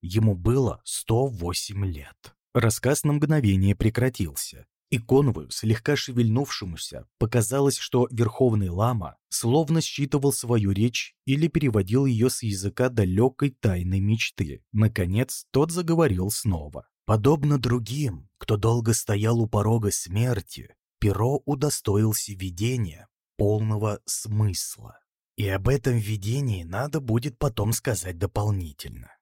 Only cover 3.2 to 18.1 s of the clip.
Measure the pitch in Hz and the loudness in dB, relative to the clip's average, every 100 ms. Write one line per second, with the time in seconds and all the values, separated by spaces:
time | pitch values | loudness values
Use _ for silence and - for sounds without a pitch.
3.2 | 147 156 113 95 98 101 110 110 127 - | 2 2 4 4 4 4 2 2 0 0
4.2 | 87 71 - - - _ _ 120 113 131 | -6 -6 -12 -14 -20 _ _ -6 2 4
5.2 | 143 104 67 - 110 110 - 147 - 120 | 4 0 -6 -4 0 0 0 -2 0 0
6.2 | 117 113 143 - 95 80 - 67 - _ | 2 2 -2 -6 -10 -10 -10 -12 -18 _
7.2 | 110 120 110 135 139 131 - 127 123 120 | 0 2 0 2 2 2 -2 0 0 2
8.2 | 117 - 127 110 95 87 113 117 80 - | -2 2 2 2 0 0 0 0 -6 -14
9.2 | _ - 117 139 151 165 151 - 139 147 | _ -4 0 2 2 0 -2 -4 -2 2
10.2 | 139 127 120 120 101 98 117 117 - _ | 2 0 0 2 2 2 0 0 -8 _
11.2 | - 139 160 160 143 107 92 120 139 113 | -2 0 2 2 2 2 2 2 2 2
12.2 | 123 - 113 98 98 - 127 120 95 92 | 2 0 -6 -4 -6 0 0 2 2 4
13.2 | 127 - 143 - - 90 90 98 98 113 | 2 2 -4 0 0 0 0 0 2 0
14.2 | - - 82 67 _ 104 107 110 90 101 | -2 -4 -6 -6 _ 2 2 2 -2 0
15.2 | 131 - - 131 160 170 165 165 160 90 | -2 -6 -2 0 0 0 0 2 2 2
16.2 | 92 - 110 87 73 73 - _ - 107 | -2 -2 -2 -2 -6 -14 -18 _ 0 2
17.2 | 107 156 147 147 120 123 107 135 143 | 4 4 2 0 2 -2 -2 -4 -4